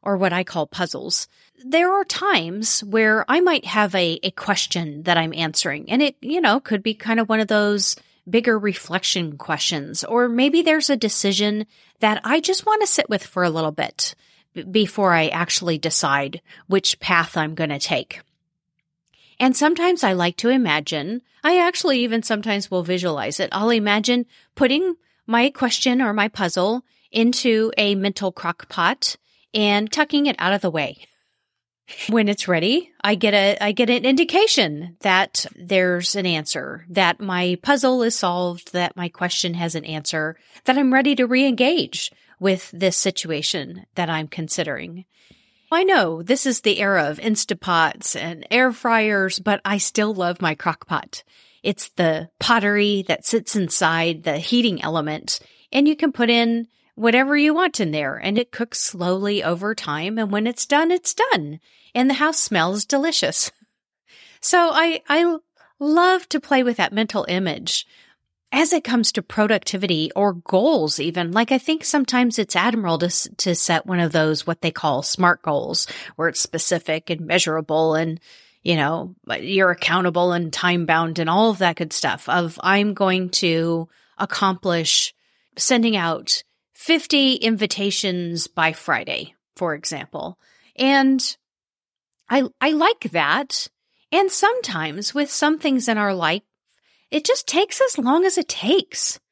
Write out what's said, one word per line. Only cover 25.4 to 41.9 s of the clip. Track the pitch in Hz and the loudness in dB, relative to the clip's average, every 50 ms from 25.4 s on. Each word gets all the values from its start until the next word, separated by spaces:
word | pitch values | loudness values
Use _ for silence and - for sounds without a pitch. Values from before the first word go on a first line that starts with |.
| 240 285 | 2 2
question | 277 - 269 240 - - - 262 247 254 | 0 0 -2 -2 0 0 0 2 2 2
or | 262 220 | 2 0
my | 202 214 202 220 | 0 0 -2 -2
puzzle | _ - 202 175 - 185 180 196 226 254 - _ _ _ _ _ | _ -2 -2 -2 0 0 0 0 0 -2 -6 _ _ _ _ _
into | - 220 233 233 240 - - 254 226 220 220 220 - - | 0 2 2 2 2 2 2 2 2 2 2 0 0 0
a | 214 202 202 | 0 0 0
mental | 196 190 202 196 - 202 185 180 | 0 0 -2 -4 -2 -4 -4 -6
crock | - - 170 170 _ - _ | -4 -6 -6 -6 _ -10 _
pot | - - 170 180 254 _ - - - - _ _ _ _ _ _ - | -4 0 0 0 0 _ -4 -6 -6 -8 _ _ _ _ _ _ -2
and | 214 214 208 202 208 214 214 | 0 0 2 2 0 0 -2
tucking | - - 302 294 - 285 285 | -2 -2 -2 0 2 0 2
it | 285 - - | 0 0 0
out | - 180 | 0 0
of | 196 202 | 0 0
the | - 185 | -2 -2
way. | 156 160 147 127 - _ - _ _ _ _ _ _ _ _ _ _ _ _ _ _ _ _ _ - - - - | -2 -2 -4 -4 -8 _ -20 _ _ _ _ _ _ _ _ _ _ _ _ _ _ _ _ _ -16 -12 -6 0
When | 214 233 214 202 | 0 2 2 2
it's | 202 202 - - | 0 -2 -2 -2
ready, | 180 165 165 202 254 339 349 - _ _ | 0 0 2 2 0 0 -2 -4 _ _
I | - 202 214 | -2 -2 -2
get | 185 220 208 202 | 2 0 2 2
a, | 202 196 202 208 - | 4 4 2 2 0
I | 208 208 208 | -2 -2 0
get | 208 247 220 | 0 0 2
an | 247 240 202 | 2 0 2
indication | 254 269 269 339 339 - 359 427 440 - - 220 160 147 147 156 175 170 _ | 2 2 2 2 2 2 2 2 4 2 2 0 0 -2 -6 -10 -14 -16 _
that | - 202 185 185 196 - _ - - - - | 0 2 2 2 2 0 _ -6 -6 -6 -12
there's | - 175 175 196 185 185 180 180 175 175 - - | -18 -6 0 2 2 4 2 2 0 -2 -2 -4
an | 202 185 | -2 0
answer, | 180 170 156 151 - - 151 127 135 143 175 170 175 | 0 -2 -2 -2 -4 -6 -6 -6 -8 -12 -14 -14 -6
that | 175 196 190 170 175 _ | 0 2 2 2 2 _
my | 202 196 185 180 180 180 180 175 | -4 -4 -2 -2 0 -2 -2 -4
puzzle | - - 285 269 240 262 254 254 233 | 0 0 2 2 4 2 2 2 0
is | 233 - - | 0 -2 -2
solved, | - 180 175 180 180 180 175 175 - - | -2 -2 -2 0 -2 -4 -4 -8 -14 -8
that | - 180 175 175 - | -4 -2 -2 -2 -4
my | 180 175 170 | -6 -8 -8
question | _ - 180 175 - - - 180 170 | _ -6 -6 -4 -4 -4 -4 -4 -4
has | 175 170 165 165 | -4 -4 -4 -4
an | 165 156 | -6 -8
answer, | 160 160 156 147 - - 160 156 156 160 _ _ _ _ - _ | -8 -10 -8 -8 -6 -4 -4 -4 -4 -6 _ _ _ _ -8 _
that | - 262 269 | 0 2 2
I'm | 277 262 254 | 4 4 4
ready | 269 269 285 285 | 4 4 2 2
to | - 254 240 | 2 2 2
re-engage | 247 254 277 277 247 202 247 262 339 339 - - | 4 4 4 4 2 2 2 2 2 0 -2 -4